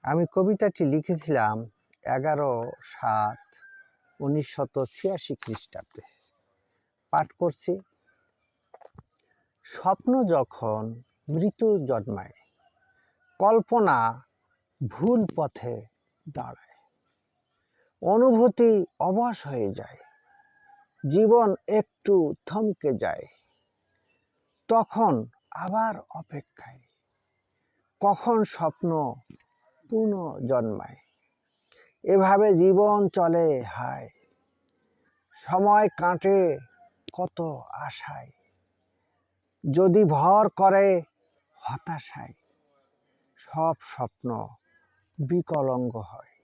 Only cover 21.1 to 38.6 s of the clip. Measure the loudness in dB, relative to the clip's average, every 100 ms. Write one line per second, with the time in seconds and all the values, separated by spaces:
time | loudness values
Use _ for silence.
21.1 | 2 6 6 4 0 0 0 -2 _ 2
22.1 | 2 2 -4 -8 -4 -2 -2 -4 -2 -4
23.1 | -6 -12 _ _ _ _ _ _ _ _
24.1 | _ _ _ _ _ 0 2 2 0 2
25.1 | 0 -4 _ _ -12 -6 -4 -4 -6 -12
26.1 | -16 -14 -16 -16 -20 -20 -20 _ _ _
27.1 | _ _ _ _ _ _ _ _ _ 0
28.1 | 2 2 2 0 -2 -4 -2 -2 -2 -2
29.1 | -8 _ -20 _ _ _ _ _ -2 0
30.1 | -2 -6 -8 -2 0 0 -6 -10 -18 _
31.1 | _ _ _ _ _ _ -20 _ _ 0
32.1 | 2 4 4 4 4 4 4 4 2 0
33.1 | 0 0 2 0 0 -6 -10 -10 -10 -16
34.1 | _ _ _ _ _ _ _ _ _ _
35.1 | _ _ -20 -4 0 4 4 2 0 -4
36.1 | 0 2 2 2 -2 -10 _ _ _ -18
37.1 | -10 -8 -6 -8 -10 -14 -14 -14 -14 -16
38.1 | -16 -18 _ _ _